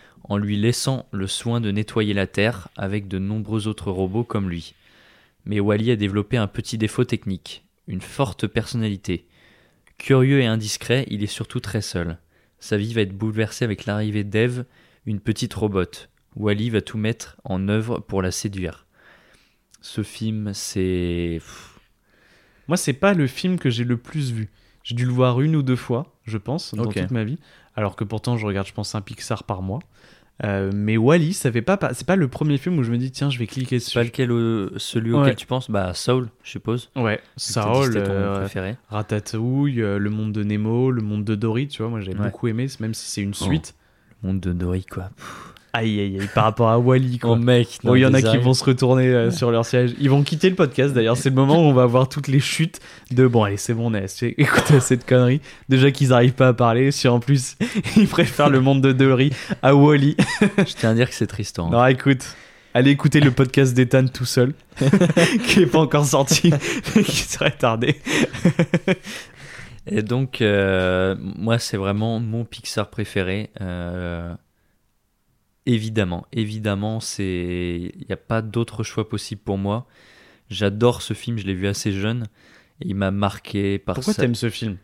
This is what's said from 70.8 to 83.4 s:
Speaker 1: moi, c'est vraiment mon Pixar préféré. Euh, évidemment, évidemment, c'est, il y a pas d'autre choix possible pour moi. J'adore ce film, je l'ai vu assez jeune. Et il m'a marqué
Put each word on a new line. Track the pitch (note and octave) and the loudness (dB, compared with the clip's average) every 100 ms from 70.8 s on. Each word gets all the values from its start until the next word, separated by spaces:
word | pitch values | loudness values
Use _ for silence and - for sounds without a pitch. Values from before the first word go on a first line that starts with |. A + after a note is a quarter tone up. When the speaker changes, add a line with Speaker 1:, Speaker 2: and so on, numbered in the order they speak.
| F#2 F#2 F#2+ F#2+ | 2 2 0 -2
Speaker 1:
moi, | F#2+ - A2 A#2 | -6 -6 -2 -2
c'est | - G2+ | -2 -4
vraiment | G2 G2+ A2+ A2+ | -2 -2 -2 -2
mon | A2+ A#2 | -4 -6
Pixar | A2+ - - - G2+ | -8 -10 -8 -6 -6
préféré. | - G#2 G2+ F#2 G2+ G#2+ - | -6 -6 -4 -2 -4 -8 -10
Euh, | F#2 F2+ F2 F2+ F2 E2+ E2+ - _ _ _ _ _ _ _ _ _ _ _ _ - | -8 -8 -8 -6 -6 -8 -10 -12 _ _ _ _ _ _ _ _ _ _ _ _ -2
évidemment, | A2+ A2 A2 F#2 E2+ - | -2 -2 -2 -2 -4 -8
évidemment, | A#2 G#2+ A2 G#2+ G2 G#2+ A2 | -6 -6 -4 -4 -2 -4 -6
c'est, | - - F#2+ F2+ F2 F2+ F2 F2 F2+ - | -8 -6 -4 -4 -4 -4 -4 -6 -8 -12
il | - | -10
y | |
a | F#2+ | -10
pas | - A2+ | -4 -4
d'autre | A2 A2+ A#2 - | -4 -4 -4 -6
choix | G#2+ - G#2+ | -8 -6 -6
possible | G#2 - G2+ | -6 -8 -10
pour | - G2 | -6 -4
moi. | G2 A2 - _ _ _ _ _ - | -2 -4 -8 _ _ _ _ _ -12
J'adore | F#2+ G2+ G#2 A#2+ A#2+ | -4 -2 2 2 2
ce | - | -4
film, | A2 A#2+ A2+ | -8 -6 -6
je | F#2+ | -4
l'ai | |
vu | F#2 G2+ | -2 -2
assez | G2 A2 | -2 -2
jeune. | G2 G#2 A#2+ A2+ _ _ _ _ - | -2 -2 -4 -8 _ _ _ _ -12
Et | - | -8
il | |
m'a | G2+ G2 | -2 -2
marqué | G2+ G2+ - | 0 -2 -4